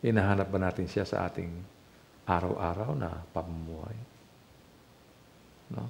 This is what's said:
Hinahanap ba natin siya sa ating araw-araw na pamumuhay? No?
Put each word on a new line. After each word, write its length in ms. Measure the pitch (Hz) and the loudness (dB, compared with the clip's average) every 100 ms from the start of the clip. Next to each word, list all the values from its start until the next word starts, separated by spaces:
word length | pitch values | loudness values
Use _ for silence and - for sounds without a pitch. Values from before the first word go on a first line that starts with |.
Hinahanap 460 | 120 110 98 98 95 | 6 6 6 4 4
ba 80 | 98 | 2
natin 320 | 92 87 87 | 2 0 0
siya 160 | - 95 | 0 0
sa 240 | 101 90 | 0 0
ating 240 | - 87 85 95 - - - - - - | -2 -6 -8 -12 -18 -20 -20 -20 -16 2
araw-araw 720 | 90 90 - 87 87 117 147 | 2 2 0 -2 -2 -2 -2
na 160 | 90 82 82 | -4 -6 -6
pamumuhay? 680 | - 85 82 82 80 78 110 120 - - - - - - - - - - - - - - - - 117 | -6 -4 -6 -8 -8 -10 -10 -12 -18 -20 -20 -20 -20 -20 -20 -20 -20 -20 -20 -20 -20 -20 -20 -12 -8
No? 80 | 113 | -8